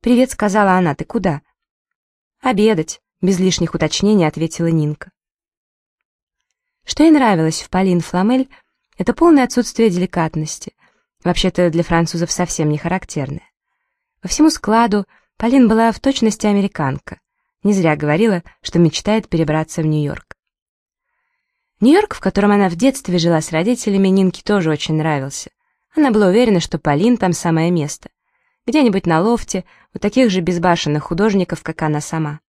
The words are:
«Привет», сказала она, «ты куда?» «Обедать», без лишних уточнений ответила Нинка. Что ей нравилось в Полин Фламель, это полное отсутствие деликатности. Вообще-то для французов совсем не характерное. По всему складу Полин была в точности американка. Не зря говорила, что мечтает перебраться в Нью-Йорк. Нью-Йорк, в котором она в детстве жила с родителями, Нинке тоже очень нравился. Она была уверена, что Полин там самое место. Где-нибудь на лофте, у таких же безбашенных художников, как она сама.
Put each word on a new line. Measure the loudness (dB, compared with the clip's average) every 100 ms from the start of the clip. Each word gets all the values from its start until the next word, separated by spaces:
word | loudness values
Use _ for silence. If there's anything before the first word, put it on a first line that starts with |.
«Привет», | 2 2 2
сказала | 0 -2 2 2
она, | 2 0
«ты | -2
куда?» | -6 -4 -2 -4 _ _ _ _ _ _ _ _ _ _
«Обедать», | -2 2 2 2 -4 -10 _ _
без | -2 0
лишних | 0 0 -4
уточнений | -2 -4 0 0 2 0
ответила | -2 -8 -4 -2
Нинка. | 0 -2 -6 -14 _ _ _ _ _ _ _ _ _ _ _ _ _ _ _ _ _
Что | -14 2
ей | 4
нравилось | 6 4 2 0 -2
в | -4
Полин | 0 2 0
Фламель, | 0 -2 0 0 -2 -8 _ _ _ _
это | -4
полное | 2 4 4
отсутствие | 4 -2 -4 0 0
деликатности. | 2 -4 -4 -4 -4 -8 -10 -16 _ _ _ _ _
Вообще-то | -4 0 0 0 0
для | 0
французов | 0 0 0 -2 -6
совсем | -4 -4 -2 -2
не | -2
характерное. | -4 -6 -6 -8 -8 -10 _ _ _ _ _ _ _ _
По | -10
всему | 2 2
складу | 2 0 2 2 0 -4 _ _ _
Полин | 0 4 4
была | 4 2
в | 0
точности | -2 0 -2 0 0
американка. | 0 -2 -4 -6 -6 -12 -20 _ _ _ _
Не | -2
зря | 2 0 0
говорила, | -2 0 0 0 -6 _
что | -4 2
мечтает | 2 2 -2 -2 -2
перебраться | -4 -2 -2 -4 -4
в | -2
Нью-Йорк. | -2 -4 -8 _ -20 _ _ _ _ _ _ _ _ _ _ _ _ _ _
Нью-Йорк, | 4 4 2
в | -4
котором | -4 0 2
она | 2 0
в | 2
детстве | 0 0 -4 -2
жила | 2 0
с | -2
родителями, | -4 -2 -2 -2 0 2
Нинке | 2 2 -2
тоже | -2 0 0
очень | -2 -4
нравился. | -4 -2 -4 -6 -12 -16 _ _ _ _ 0
Она | 2
была | 4 4
уверена, | 4 4 2
что | 0 -4
Полин | -2 0 2 2
там | 0
самое | -2 -2 0 0
место. | -2 -4 -10 -20 _ _ _ _ _ -2
Где-нибудь | 2 2 2 0
на | 0
лофте, | 0 -2 -4 -10 -10 _ _
у | -6
таких | -2 2 2
же | 2
безбашенных | -2 0 0 0 0 -4
художников, | -4 -2 0 0 -2 -6
как | -10 -6
она | -4 -4
сама. | -6 -6 -6 -8